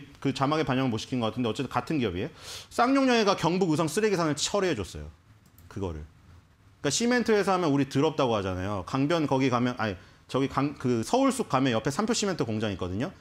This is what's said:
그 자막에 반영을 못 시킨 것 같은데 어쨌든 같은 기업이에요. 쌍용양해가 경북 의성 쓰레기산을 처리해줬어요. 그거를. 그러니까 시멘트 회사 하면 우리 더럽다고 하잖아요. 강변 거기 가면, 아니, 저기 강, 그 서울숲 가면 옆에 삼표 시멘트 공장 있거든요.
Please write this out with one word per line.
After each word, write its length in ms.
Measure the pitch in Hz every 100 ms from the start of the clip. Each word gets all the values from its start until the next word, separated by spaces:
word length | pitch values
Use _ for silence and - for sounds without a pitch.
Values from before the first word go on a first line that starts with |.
| - -
그 140 | 139
자막에 300 | 131 139 156
반영을 260 | 143 127 131
못 80 | 110
시킨 220 | - 127
것 80 | 110
같은데 200 | 123 117
어쨌든 220 | 110 123
같은 260 | 123 - 156
기업이에요. 280 | 110 87 139 - - - -
쌍용양해가 640 | - 240 277 262 233 202 175
경북 320 | 165 180 185
의성 180 | 151 160
쓰레기산을 480 | 214 214 180 160 139
처리해줬어요. 720 | - 202 185 110 90 80 73 - - - _ - -
그거를. 360 | 98 95 78 71 - - - _ _ _ _
그러니까 80 | 147
시멘트 400 | - 233 247 226
회사 220 | 208 190
하면 180 | 185 170
우리 160 | 139 139
더럽다고 460 | 135 156 147 131 110
하잖아요. 460 | 95 92 95 101 85
강변 420 | 135 143 170 143
거기 220 | 135 135
가면, 260 | 120 123 120
아니, 180 | 110 90 - - -
저기 200 | 131 135
강, 280 | 135 143 -
그 280 | 127 117
서울숲 460 | 110 254 269 262 -
가면 220 | 131 135
옆에 160 | 110 143
삼표 220 | 139 220
시멘트 300 | 226 202 151 117
공장 260 | 110 110
있거든요. 380 | 90 90 95 165 -